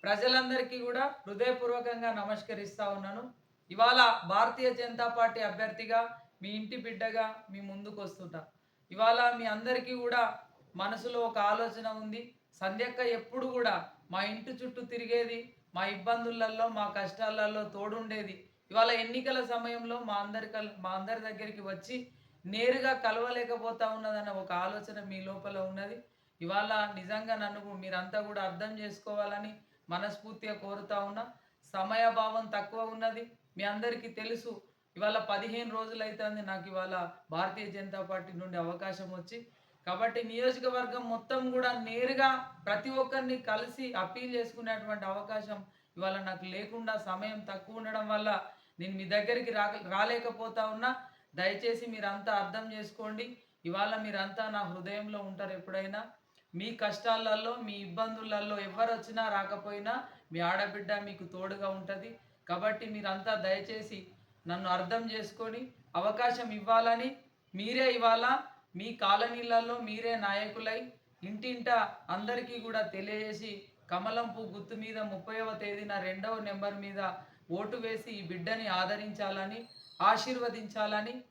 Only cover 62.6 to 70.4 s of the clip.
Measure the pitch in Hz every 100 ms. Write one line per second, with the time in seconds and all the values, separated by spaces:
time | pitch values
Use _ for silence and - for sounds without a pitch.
62.6 | 214 214 226 214 196 190 220 214 190 202
63.6 | 202 220 214 202 180 - - _ 165 180
64.6 | 185 185 180 233 226 220 202 - 220 233
65.6 | 254 - - 175 202 214 247 247 240 214
66.6 | 196 226 233 233 262 - - _ _ 185
67.6 | 220 262 262 240 233 226 247 269 - -
68.6 | _ 180 220 233 196 208 233 240 233 226
69.6 | 233 240 220 214 226 226 202 202